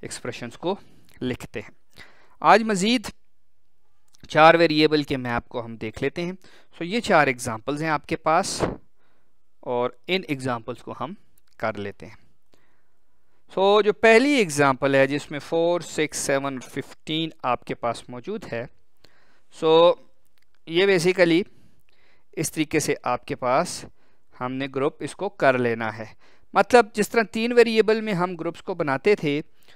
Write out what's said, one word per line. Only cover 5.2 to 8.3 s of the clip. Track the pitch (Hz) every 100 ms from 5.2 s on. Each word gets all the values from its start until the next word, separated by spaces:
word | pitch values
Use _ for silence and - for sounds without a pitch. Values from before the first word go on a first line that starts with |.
| 123 117 -
को | 123
हम | 117 110
देख | 110 -
लेते | 135 -
हैं। | 175 185 - - - -
So, |
ये | 170 233
चार | - 170 139
एग्जांपल्स | 123 127 110 - 147
हैं | 160
आपके | 147 - 160
पास | 156